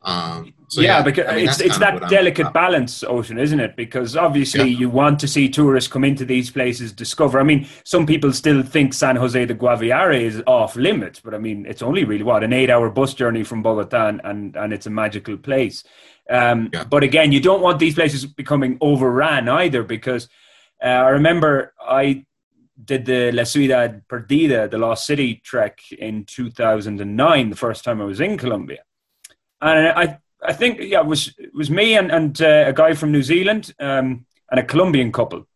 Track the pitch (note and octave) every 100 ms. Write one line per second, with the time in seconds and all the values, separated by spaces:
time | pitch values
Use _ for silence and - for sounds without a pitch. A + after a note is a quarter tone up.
0 | F#2 F2 E2 E2 E2 _ _ - F3+ E3+
1 | C#3 D3 D#3+ D#3+ F3 - F3+ F#3+ G3+ F3+
2 | F3 G3 F3+ E3 D3 E3 F#3 E3 A#2+ -
3 | A#2 B2 A2+ A2+ D3 D3+ A2+ - A#2 C3
4 | A#2 D3 E3 C#3+ C3 - C3 B2 B2 B2
5 | D3 D3 C#3+ D3+ C3+ C#3 D3 C3+ - B2+
6 | C#3 C#3 B2+ B2+ B2 C#3 B2 A#2+ A2+ G2
7 | A2+ - D3 C3 C#3 C#3+ D3 - - F3+
8 | D3+ D#3 C#3+ B2+ D#3 C#3 C3 D#3 C3+ -
9 | C3 B2 B2 B2 A#2+ A2 B2 A#2 A2+ C3+
10 | F#3+ C3+ A#2 G#2+ A#2+ B2 G#2+ A#2 D3+ G3
11 | F2+ - A2+ G#2+ A2 G#2 - G2+ A#2 F3+
12 | A#2+ G#2 G#2+ A2 A2 B2+ B2+ A#2+ A#2 G#2
13 | C3+ - A#2+ A2+ G#2+ A2+ A2 G#2+ G2 B2
14 | G#2+ G#2 G2+ G#2 G2+ E2 G#2+ G#2 G#2+ G#2+
15 | G#2+ G#2+ G#2+ G2+ - C3+ A#2 - - _
16 | - _ - B2 A#2+ A#2 A2+ - - C#3+
17 | C#3 D#3 D3+ C#3 E3+ G3 F3+ D#3+ D#3+ D3+
18 | D#3+ C3+ C#3 - C#3+ D3 B2+ B2+ D3 C#3
19 | C3 B2 D#3 C#3+ A#2+ D3 F3+ B2+ G#2+ A2+
20 | C3 B2 - _ _ _ _ _ B2+ B2+
21 | C3 C#3 D#3 E3+ D#3 C#3 - _ - C3+
22 | C#3+ C3+ _ _ _ _ _ _ A2+ C3+
23 | B2 B2+ B2 A#2+ A#2 D3 C3+ B2+ A#2 G#2+
24 | _ B2 A#2 C#3+ D#3+ A#2+ G#2+ A2+ A2+ -
25 | - C#3+ B2+ A2+ - B2 G#2 _ - -
26 | A2 G#2+ G#2 - A#2+ A#2+ A2+ A2 G#2 G2+
27 | G2+ G#2+ D3+ D3+ A2+ G2+ A#2+ A2 B2 A2
28 | G2+ G2 F3+ G#3 B2 A2 E2 C#2 _ _
29 | _ _ - _ _ _ D3+ D#3 D#3+ E3+
30 | E3+ D3+ _ _ - D#3 A#3+ A3 F#3+ F#3
31 | D3+ D3+ - _ - C#3+ C#3+ F3 A3 A3
32 | F#3 E3 D#3 D3 D#3+ D3+ C3+ C3+ D#3+ D#3
33 | D#3 D3 B2+ E3+ F#3+ G#3+ - - C#3 C3+
34 | C3 B2 _ _ _ B2+ B2 D3+ F#3 C#3+
35 | A#2+ - F#2 E2+ -